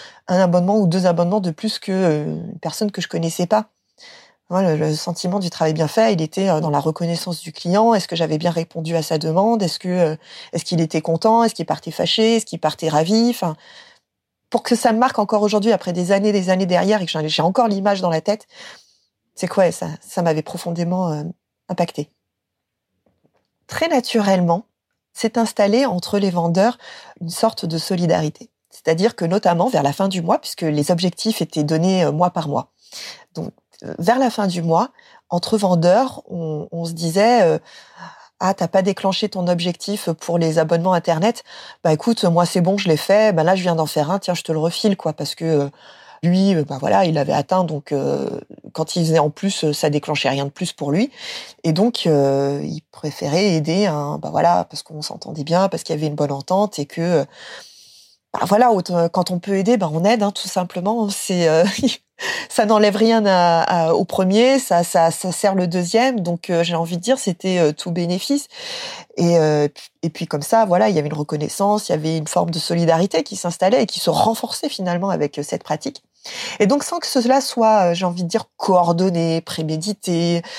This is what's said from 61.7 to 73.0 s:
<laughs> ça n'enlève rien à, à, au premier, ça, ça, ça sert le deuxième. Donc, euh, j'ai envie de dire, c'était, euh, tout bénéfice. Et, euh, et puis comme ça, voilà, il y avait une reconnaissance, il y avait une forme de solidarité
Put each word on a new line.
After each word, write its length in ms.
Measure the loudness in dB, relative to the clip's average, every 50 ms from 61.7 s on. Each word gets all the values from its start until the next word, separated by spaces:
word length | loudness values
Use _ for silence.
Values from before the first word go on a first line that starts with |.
| 2 0 0 0 -2 -4 _
<laughs> 420 | _ _ -8 -6 -6 -6 -6 -8 0
ça 160 | 2 2 4
n'enlève 300 | 4 4 4 4 4 4
rien 280 | 4 4 4 4 4 4
à, 340 | 4 4 4 4 4 4 4
à, 320 | 2 2 2 2 2 2 2
au 120 | 0 0
premier, 520 | -2 0 0 2 2 4 4 4 4 4
ça, 260 | 2 2 2 2 2 2
ça, 280 | 2 2 4 4 4
ça 200 | 2 -2 -4 -6
sert 220 | -4 0 0 2 2
le 140 | 2 0
deuxième. 540 | 0 0 -2 -2 2 2 2 2 2 0 0
Donc, 280 | -2 -2 -4 -4 -4 0
euh, 140 | 0 0 0
j'ai 100 | 0 -2
envie 240 | -2 -2 -4 -6
de 40 | -4 0
dire, 160 | 0 0 0
c'était, 400 | 0 -2 -4 -2 -2 0 2 2
euh, 140 | 2 2 0
tout 180 | -2 -6 -6
bénéfice. 560 | -4 -2 -2 -2 -2 -4 -2 -2 -2 -2 -4 -8 -14 -16 -14 -12 -12 -12 -12 -12 -14 -16 -18 -10 _
Et, 200 | 0 2 4 4
euh, 300 | 4 4 4 2 2 0 0 -2 -8 -18 -20 _ _
et 80 | -6 -6
puis 160 | -6 -6 -8
comme 160 | -6 -6 -6
ça, 240 | -2 2 2 2 4
voilà, 240 | 4 4 2 4 2
il 60 | 2
y 40 | 0
avait 100 | -2 -2
une 40 | -4
reconnaissance, 760 | -6 -4 -4 -4 -4 -4 -6 -4 -2 0 0 0 0 0 -2
il 20 |
y 40 | -2
avait 220 | -2 -2 -2 -2
une 100 | -4 -4
forme 220 | -2 0 0 0 0
de 80 | -2
solidarité 640 | -4 -4 -2 0 2 2 4 4 4